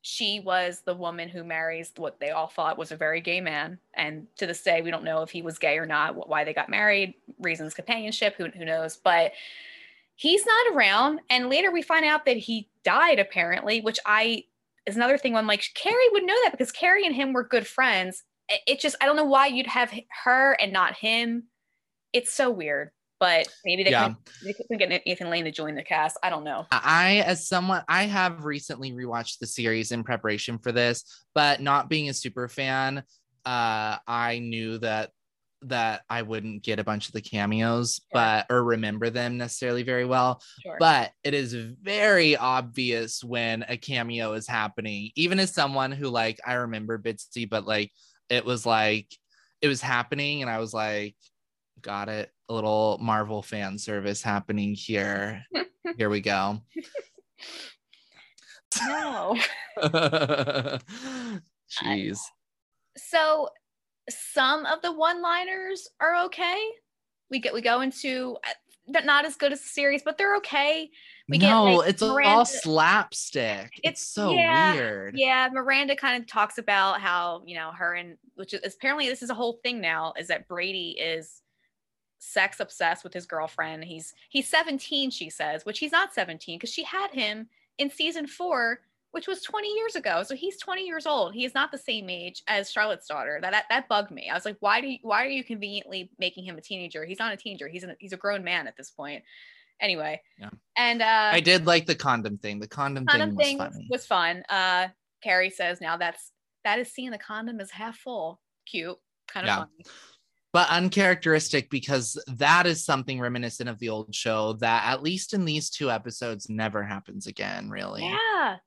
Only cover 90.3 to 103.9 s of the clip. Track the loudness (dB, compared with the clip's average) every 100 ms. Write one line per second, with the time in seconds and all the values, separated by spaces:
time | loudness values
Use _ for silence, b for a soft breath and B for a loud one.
90.3 | -6 -8 -8 -8 -6 -6 -6 -2 0 0
91.3 | -2 -4 -2 -2 -4 -8 -8 -6 -10 -10
92.3 | -12 -2 -2 -2 -2 0 -2 -6 -6 -4
93.3 | -4 0 0 2 -2 2 0 0 -10 -6
94.3 | -6 -6 -2 2 2 0 -8 -2 0 0
95.3 | -4 -6 -10 -8 -10 -10 -12 -12 _ -8
96.3 | -6 -14 -16 -12 -12 -10 -12 -12 -6 -6
97.3 | -6 -12 -14 -12 -14 -14 -16 -14 -6 -4
98.3 | -4 -4 -4 -6 -14 -20 -14 -12 -12 B
99.3 | B B B B _ -2 -2 -4 -8 _
100.3 | _ -18 -18 _ 0 2 4 4 4 6
101.3 | 6 8 6 8 4 4 0 2 2 0
102.3 | -6 -6 -8 -8 -4 -4 -2 2 2 2
103.3 | 2 0 0 -6 -10 -8